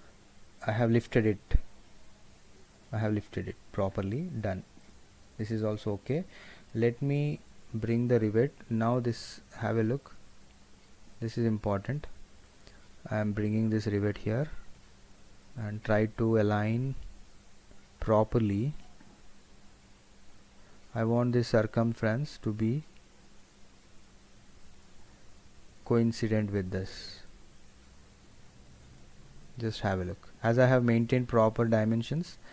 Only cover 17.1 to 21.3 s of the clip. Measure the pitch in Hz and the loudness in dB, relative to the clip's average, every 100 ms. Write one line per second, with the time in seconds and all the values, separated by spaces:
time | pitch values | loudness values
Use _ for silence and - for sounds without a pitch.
17.1 | - - - - - - - - - - | -14 -18 -20 -20 -20 -20 -20 -16 -6 2
18.1 | 107 110 123 107 98 135 151 - - - | 4 4 2 2 0 -2 -4 -12 -20 -20
19.1 | - - - - - - - - - - | -20 -20 -20 -20 -20 -20 -20 -20 -20 -20
20.1 | - - - - - - - - 113 113 | -20 -20 -20 -20 -20 -20 -20 -8 -2 2
21.1 | 120 123 | 2 4